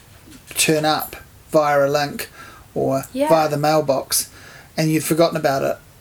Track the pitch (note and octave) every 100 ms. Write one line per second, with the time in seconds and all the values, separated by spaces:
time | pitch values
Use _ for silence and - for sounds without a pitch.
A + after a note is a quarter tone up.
0 | - - - - - - - D#3 D#3 D3+
1 | - - - - - D#3 D3 C#3+ C#3 D3
2 | C#3+ A#2 - - - - - C#3 C3+ C3+
3 | - B3+ D4 D#3+ D3+ D3 D3+ D#3 C#3+ C3
4 | - - - - - - - - D#3+ D#3
5 | - D#3+ E3 D#3 D3+ C3+ C#3 - - -